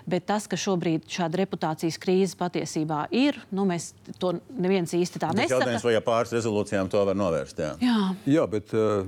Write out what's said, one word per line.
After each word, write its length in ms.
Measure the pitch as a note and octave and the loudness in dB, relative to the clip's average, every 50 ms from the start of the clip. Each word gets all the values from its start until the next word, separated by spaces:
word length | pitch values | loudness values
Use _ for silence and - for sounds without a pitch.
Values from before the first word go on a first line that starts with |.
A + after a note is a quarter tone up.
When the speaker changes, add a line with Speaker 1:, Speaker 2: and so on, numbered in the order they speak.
| - - | -6 -2
Speaker 1:
Bet 160 | F3 F3+ - | -2 -2 0
tas, 220 | - G3+ G#3+ G#3 | 0 -2 -2 -2
ka 100 | - F#3+ | -4 -4
šobrīd 480 | F3 - G#3 F#3+ F3 E3 F3+ D#3+ D#3+ - | -4 -2 0 -2 0 0 0 -2 -2 -4
šāda 400 | - - - F3+ D#3+ D#3+ F#3 G3 | -6 -4 -4 -2 -2 0 -2 -2
reputācijas 540 | F#3+ - F3 - D#3+ D#3 - - E3 D#3 - | -2 -2 -4 -4 -4 -4 -2 -4 -4 -4 -4
krīze 360 | - - F#3 F#3 F#3+ F#3 - | -2 2 2 4 2 2 0
patiesībā 720 | - F3+ D3+ - E3 D3 D3+ - E3 D#3 D#3 D#3+ D3 D3 - | -4 -6 -4 -2 -4 -6 -4 -2 -2 -2 0 -2 -2 -2 0
ir, 240 | - A3+ C4 D4 C4+ A3+ - - G3 | 2 2 2 2 2 -2 -8 -6 -4
nu, 140 | F#3 G3+ | 0 0
mēs 260 | G3 F3 E3 - - - - - - - - | 0 0 0 -4 -8 -14 -18 -18 -18 -10 -4
to 140 | - F3+ F3 E3+ - - C4+ A#3 | -2 -2 -2 -2 -6 -10 -6 -2
neviens 320 | F3+ F3+ G3 F#3+ F3 D#3 - | 0 2 2 2 0 0 0
īsti 240 | F3 F3+ E3+ - D#3 | 0 0 0 -2 -4
tā 80 | - D#3 E3 | -2 0 0
Speaker 2:
Bet 100 | G3+ C4 E4+ | 0 2 2
Speaker 1:
nesaka. 100 | C3 B2+ | 2 2
Speaker 2:
jautājums, 240 | A#2+ B2 A#2+ A#2 - | 2 2 0 0 2
vai 100 | A#2+ A#2 | 2 2
ar 40 | G#2+ | 4
pāris 320 | - B2+ A#2 A2+ A#2+ A2 A#2 | 4 2 2 2 2 2 0
rezolūcijām 560 | A#2 G#2+ A#2 G#2 G#2 G2+ - - G2 F#2+ F#2 | 0 0 0 0 0 0 0 0 -2 -2 0
to 160 | - G#2+ G2+ | 2 2 2
var 100 | G2 F#2+ | 2 2
novērst, 180 | G2 G#2 F2+ E2 | 0 0 0 0
jā? 420 | D2 C2+ C#2 - - D#2+ D2+ - - | 0 -2 -4 -6 -6 -4 -4 -4 0
Speaker 1:
Jā. 340 | A#3+ B3 A#3 A3 G3 F#3+ F#3+ F#3 - | 0 2 2 2 2 0 -2 -4 0
Speaker 3:
Jā, 200 | C#3 C#3 E3 C#3+ F2 | 2 2 2 2 2
bet, 240 | G2 G#2+ G2+ - - | -2 -4 -6 -2 0
eh, 300 | A2 A2 G#2+ G#2+ G2+ F#2+ | 2 2 2 2 0 -2